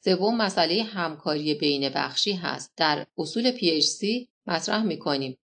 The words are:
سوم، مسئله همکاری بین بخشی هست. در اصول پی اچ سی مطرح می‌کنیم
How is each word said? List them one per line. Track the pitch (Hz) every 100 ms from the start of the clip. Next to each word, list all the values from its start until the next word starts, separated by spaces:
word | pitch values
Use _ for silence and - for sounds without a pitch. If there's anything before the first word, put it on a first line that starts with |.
سوم، | - 185 196 233
مسئله | 208 185 165 180
همکاری | 220 202 165 151 - 151 151
بین | 147 151 139 139
بخشی | 135 139 135 -
هست. | 190 160 135 131 -
در | 160 147 151 -
اصول | 156 - 247
پی | 247 180
اچ | 160
سی | 156 - 202 240 247 _ -
مطرح | 170 165 208
می‌کنیم | 220 151 - 139 135 131